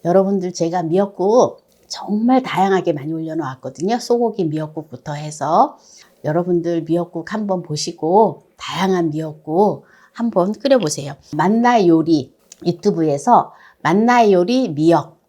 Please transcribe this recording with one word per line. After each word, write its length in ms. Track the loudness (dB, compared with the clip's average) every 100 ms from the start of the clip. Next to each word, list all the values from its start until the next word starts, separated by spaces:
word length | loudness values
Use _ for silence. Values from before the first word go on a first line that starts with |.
여러분들, 500 | 2 0 2 -2 -4
제가 300 | -4 -4 -2
미역국 800 | -2 -2 -2 -2 0 2 2 -2 _ _ _
정말 560 | -14 -6 -2 2 0
다양하게 500 | 0 -2 0 0 0
많이 180 | -4 -6
올려놓았거든요. 880 | -8 -6 -6 -8 -10 -14 -6 -4 -4
소고기 460 | -2 0 0 -2 -4
미역국부터 680 | -4 -6 -10 -14 -16 -12
해서 640 | -10 -10 -6 0 2 2 -2 _ -20 _ _
여러분들 640 | -4 -2 0 -2 -2 -4 -2
미역국 480 | -4 -4 -10 -8
한번 280 | -8 -4 -6
보시고 800 | -6 -8 -8 -6 2 4 2 -2 _ _
다양한 540 | -10 -4 0 0 0
미역국 760 | -4 -8 -12 -4 0 0 -2 _ _ _
한번 420 | -6 -2 0 0
끓여보세요. 600 | -2 2 2 2 -6 -10 -14 _ -2
만나 500 | 2 2 4 4 6
요리 460 | 4 4 0 0 _ _ -6 -4
유튜브에서 880 | 0 -2 0 -2 0 4 2 2 -12 -20 _
만나 500 | 0 2 4 4 6
요리 380 | 4 2 0 -2
미역 500 | 2 4 4 0 _